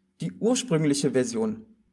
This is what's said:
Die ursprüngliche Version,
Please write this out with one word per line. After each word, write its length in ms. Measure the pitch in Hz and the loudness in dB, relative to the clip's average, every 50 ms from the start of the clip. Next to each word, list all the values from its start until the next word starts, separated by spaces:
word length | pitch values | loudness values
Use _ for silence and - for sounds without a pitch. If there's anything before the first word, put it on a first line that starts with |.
| _ _ _ - | _ _ _ -8
Die 100 | 165 - - | -8 -8 -6
ursprüngliche 800 | - 190 233 254 - - - 165 156 156 143 143 - 156 131 | -2 0 2 2 0 0 0 0 2 2 2 2 2 0 2
Version, 540 | 117 131 123 113 117 110 110 110 107 - - _ - _ _ _ | 2 2 0 0 -2 -2 -2 -2 -4 -8 -12 _ -20 _ _ _